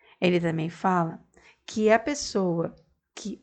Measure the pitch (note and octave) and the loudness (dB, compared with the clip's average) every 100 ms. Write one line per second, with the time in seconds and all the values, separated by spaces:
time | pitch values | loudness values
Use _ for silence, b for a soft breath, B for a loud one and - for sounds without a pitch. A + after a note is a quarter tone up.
0 | b b F3+ F3+ E3+ D#3+ D#3+ E3+ G3 F3+ | b b 2 2 2 -2 -4 -2 0 2
1 | E3 E3 - b b b - - G#3+ A3+ | 0 -4 -16 b b b -10 0 4 4
2 | A3+ C#4+ - G#3+ F#3+ E3+ E3 - _ _ | 2 -6 -4 -2 0 0 -4 -8 _ _
3 | _ - G3+ - | _ -14 -12 -8